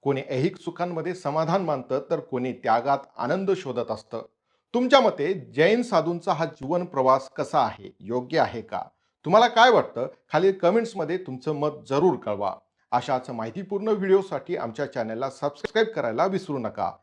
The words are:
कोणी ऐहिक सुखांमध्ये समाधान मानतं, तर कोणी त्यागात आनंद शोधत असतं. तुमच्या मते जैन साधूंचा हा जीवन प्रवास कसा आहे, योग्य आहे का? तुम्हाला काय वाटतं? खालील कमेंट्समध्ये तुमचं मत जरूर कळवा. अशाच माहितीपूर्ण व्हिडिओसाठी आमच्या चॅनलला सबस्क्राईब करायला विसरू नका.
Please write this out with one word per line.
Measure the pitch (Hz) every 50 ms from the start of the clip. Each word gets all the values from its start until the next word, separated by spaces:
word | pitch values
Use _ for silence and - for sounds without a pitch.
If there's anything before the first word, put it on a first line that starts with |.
| _
कोणी | 139 135 135 - -
ऐहिक | 123 127 135 175 -
सुखांमध्ये | - - 170 170 - 175 175 175 160 151 170 180
समाधान | 180 - 147 143 156 160 156 165 196 190
मानतं, | 165 151 135 127 - 127 139 135 -
तर | 165 151
कोणी | 135 - - 123 123 127 117
त्यागात | - - 117 113 120 120 139 139 139 - _ _ -
आनंद | 113 127 160 185 196 190 196
शोधत | 180 - 139 120 120 113 -
असतं. | 113 107 - _ - 113 - - _ _ _ _ _ _ _ _ -
तुमच्या | 240 247 254 285 277
मते | 247 214 - 175 143 165 196
जैन | 175 127 113 110 127 156 185 214 240 240
साधूंचा | 240 208 170 156 160 175 170 165 202 175
हा | 151 165
जीवन | 156 - - 131 131 170 175 175
प्रवास | 170 - 139 131 131 131 135 135 -
कसा | _ - 147 - - 151
आहे, | 131 - - - 101 92 - _
योग्य | - 95 117 123 127 123 151 160
आहे | 127 104 107 117 107
का? | - - 90 - - _ _ _ _ _ _ _
तुम्हाला | 151 180 214 240 240
काय | 240 226 226 254
वाटतं? | 233 175 - - - 120 127 - - _ _ _ -
खालील | 156 180 196 190
कमेंट्समध्ये | 190 - 170 190 233 226 - - 190 165 147 170
तुमचं | 185 185 - 131 127 - 156 151
मत | 143 143 151 151 - 110 -
जरूर | 135 143 160 185 143
कळवा. | - - 110 104 98 101 95 87 - _ _ _ _ _ _
अशाच | - 123 123 - 135 127 - -
माहितीपूर्ण | 127 113 110 113 113 180 196 - 202 196 202 220
व्हिडिओसाठी | 214 196 190 190 190 196 190 190 170 139 - - 175
आमच्या | - - 117 110 139 143 135 -
चॅनलला | 135 113 110 110 113 131 139
सबस्क्राईब | 131 - - 143 143 - - - - 220 226
करायला | 226 220 156 131 117 110 120 165
विसरू | 190 190 185 - - 147 135
नका. | 117 110 - - 98 87 98 -